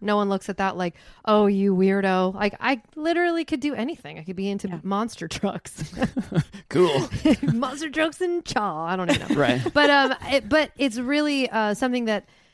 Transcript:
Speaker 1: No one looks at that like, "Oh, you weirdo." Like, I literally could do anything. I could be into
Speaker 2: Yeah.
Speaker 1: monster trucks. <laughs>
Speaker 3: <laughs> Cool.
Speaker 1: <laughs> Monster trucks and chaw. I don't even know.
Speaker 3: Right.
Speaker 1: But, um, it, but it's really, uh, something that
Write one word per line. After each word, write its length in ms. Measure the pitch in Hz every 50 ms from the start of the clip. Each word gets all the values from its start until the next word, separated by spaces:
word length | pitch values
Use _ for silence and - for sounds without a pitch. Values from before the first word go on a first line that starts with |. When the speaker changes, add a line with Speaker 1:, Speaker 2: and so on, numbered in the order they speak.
Speaker 1:
No 160 | 196 208 208
one 140 | 208 202 196
looks 180 | 196 190 - -
at 80 | 190
that 180 | - 196 190 -
like, 200 | 175 180 175 - - - - - - -
"Oh, 180 | - 214 214 208
you 280 | 202 202 196 196 202 190
weirdo." 600 | 180 190 190 196 196 196 190 185 185 185 185 185
Like, 200 | 202 208 208 - -
I 220 | - 240 269 226 - _ _
literally 480 | 311 302 330 339 339 349 349 339 330 320
could 160 | - 320 262
do 140 | 247 294 269
anything. 440 | 208 226 277 339 - - 143 156 160
I 40 |
could 120 | 156 175 185
be 120 | 180 196 202
into 180 | 202 202 - 190
Speaker 2:
Yeah. 100 | 175 160
Speaker 1:
monster 460 | - 190 196 202 226 233 - - 165 165
trucks. 640 | - - - 202 - - - - - - 165 -
<laughs> 500 | - - 262 - - 262 - - - 170
Speaker 3:
<laughs> 260 | - - - - - -
Cool. 380 | - 147 180 165 143 135 - - - - - 320
Speaker 1:
<laughs> 140 | 262 - - 277 226
Monster 340 | 226 277 262 277 277 320 311
trucks 300 | 254 311 311 330 - -
and 240 | 370 349 349 349 -
chaw. 400 | - - 240 208 196 160 156 165
I 100 | 165 185
don't 140 | 185 185 -
even 180 | 277 - - -
know. 60 | -
Speaker 3:
Right. 260 | - - - 123 131 123 339
Speaker 1:
But, 160 | - 294 294 285
um, 240 | 285 277 269 262 262 - - -
it, 180 | 269 269 214 208
but 220 | 277 311 - - - -
it's 200 | 277 269 208 240
really, 500 | 247 247 285 294 302 294 285 269 262 -
uh, 220 | - 226 214 208 208
something 300 | 208 262 254 247 247 233
that 200 | 226 214 190 - _ _ _ _ _